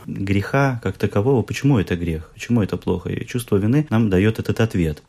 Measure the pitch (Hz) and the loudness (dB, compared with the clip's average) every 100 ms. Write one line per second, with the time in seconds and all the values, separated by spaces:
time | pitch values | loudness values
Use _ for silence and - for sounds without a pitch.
0 | - 107 98 98 98 139 139 120 - - | -6 -6 -2 -2 0 0 2 0 -6 -4
1 | 135 104 110 131 104 110 139 123 87 87 | -2 0 2 2 0 0 2 2 2 -2
2 | 82 80 - - - 117 92 87 - 87 | -4 -6 -10 -12 0 0 0 -2 -2 -4
3 | - 95 117 123 - 101 104 143 147 110 | -4 -6 -6 -8 -2 0 2 2 2 0
4 | 110 90 107 110 - 101 113 95 80 - | 2 4 4 2 -2 0 0 0 -2 -4